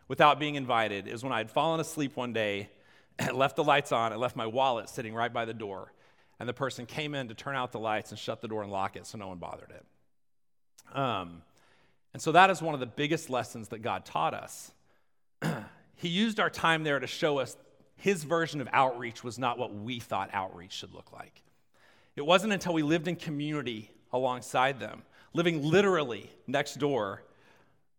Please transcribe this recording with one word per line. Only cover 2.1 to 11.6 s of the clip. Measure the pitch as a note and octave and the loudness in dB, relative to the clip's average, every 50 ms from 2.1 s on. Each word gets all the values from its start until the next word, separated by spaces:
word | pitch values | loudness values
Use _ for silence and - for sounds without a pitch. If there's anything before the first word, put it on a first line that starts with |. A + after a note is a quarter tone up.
| - | -2
one | B2+ B2 B2 | -4 -6 -2
day | A2 A2+ G#2+ G#2 G2+ G2 G2+ - - _ _ - - - _ _ _ - | 0 0 2 2 0 -2 -4 -8 -14 _ _ -20 -20 -20 _ _ _ -4
and | - C#3 A#2+ | -4 -2 2
left | B2+ C3+ C#3 - | 2 2 2 4
the | - D3+ | 2 4
lights | D3+ C#3+ C#3+ C#3+ - | 6 6 4 4 2
on | C#3+ A#2+ A2+ A2+ G#2+ | 2 2 2 2 0
and | A2 | 0
left | B2+ B2 - | -2 -2 -2
my | C3 A2+ | -2 -4
wallet | A2+ A2 C3 C3 C3+ A#2+ A2 G2 - | -2 0 2 2 2 2 0 -4 -8
sitting | - D3 A#2 A2 A2 | -10 -10 -8 -6 -4
right | A#2 A#2 A#2+ | -2 -2 -2
by | A#2+ A#2+ A#2 | -2 -4 -4
the | A2+ A2+ | -4 -6
door. | A2 A2 G2+ G2 F#2 G2 - - _ _ - _ _ _ _ _ - | -8 -8 -8 -8 -10 -12 -16 -20 _ _ -20 _ _ _ _ _ -10
And | A2+ | -8
the | A#2+ A#2+ | -8 -4
person | - C#3 B2+ - - B2 | -4 -4 -4 -4 -8 -12
came | - - D#3 D3+ D3 D3 | -10 -8 -6 -6 -4 -4
in | C#3 B2+ | -6 -6
to | A2 A2+ | -8 -10
turn | - - C#3 C#3 | -10 -8 -6 -4
out | C3 B2+ B2 | -4 -4 0
the | - A2+ | 0 0
lights | A2 A2 G#2+ G#2+ - - | 2 4 2 2 0 -2
and | G#2+ A2 | -10 -10
shut | - - A#2 - | -6 -6 -6 -6
the | - | -4
door | A2 A2 G#2+ G#2 | -4 -4 -4 -4
and | G2+ | -2
lock | G2+ F#2+ F#2+ G2 - | -2 0 0 0 -2
it | F#2 F2 | -6 -14
so | - - | -12 -12
no | A2+ G2+ | -10 -10
one | F#2+ F#2 | -10 -10
bothered | F2 E2 - D2+ D#2+ - - | -10 -10 -10 -10 -12 -14 -16
it. | - - - _ _ _ _ _ _ _ _ _ _ _ _ _ _ _ _ _ _ - - - - | -20 -20 -20 _ _ _ _ _ _ _ _ _ _ _ _ _ _ _ _ _ _ -20 -20 -10 -4
Um, | C3+ C#3 B2 A2 F#2+ F2+ F2 E2+ F2 - _ _ _ | -2 0 0 0 -2 -4 -8 -12 -18 -20 _ _ _